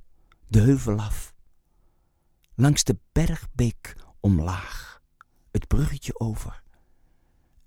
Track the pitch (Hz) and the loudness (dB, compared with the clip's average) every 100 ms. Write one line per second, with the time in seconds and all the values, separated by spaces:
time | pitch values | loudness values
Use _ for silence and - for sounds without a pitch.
0 | - - _ _ - 110 113 135 123 104 | -16 -20 _ _ 2 4 6 4 2 -2
1 | 101 - - - _ _ _ _ _ _ | -2 -6 -8 -18 _ _ _ _ _ _
2 | _ _ _ _ _ - 139 143 - 196 | _ _ _ _ _ 2 4 4 0 -2
3 | - - 170 160 - - 120 - - - | -4 0 0 -2 -4 -2 -2 -2 -12 -18
4 | - - 101 90 82 92 - - - - | -20 -4 2 2 0 -4 -8 -14 -16 -20
5 | _ _ _ _ _ - - - 147 143 | _ _ _ _ _ -6 0 0 0 -4
6 | - - 113 107 - - - _ _ _ | -8 -6 -6 -6 -10 -14 -20 _ _ _
7 | _ _ _ _ _ _ | _ _ _ _ _ _